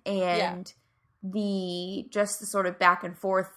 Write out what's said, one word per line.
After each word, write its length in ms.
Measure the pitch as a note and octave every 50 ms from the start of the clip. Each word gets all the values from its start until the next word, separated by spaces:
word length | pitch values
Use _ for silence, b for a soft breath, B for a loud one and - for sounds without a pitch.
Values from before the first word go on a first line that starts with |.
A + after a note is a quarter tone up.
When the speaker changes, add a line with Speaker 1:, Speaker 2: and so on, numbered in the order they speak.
| -
Speaker 1:
Yeah. 460 | - G3+ F#3+ F#3 F3+ F3 F3 F3+ E3+ F3+
Speaker 2:
and 180 | F3+ F#3+ - - _ _ _ _ _ _ _ _ _ -
the, 840 | F#3+ F#3 G#3+ G#3 G3+ G3 F#3+ F#3 F3+ F3 F3 F3+ F#3 G3 - - -
just 280 | - G#3 G#3 G3+ - -
the 60 | G#3+
sort 200 | - - G3+ F#3+
of 120 | F3+ F3+ -
back 240 | F#3+ F3+ F3+ F3+ -
and 140 | F3 F3+ -
forth 320 | - F#3+ F#3+ F#3+ F#3 F#3 -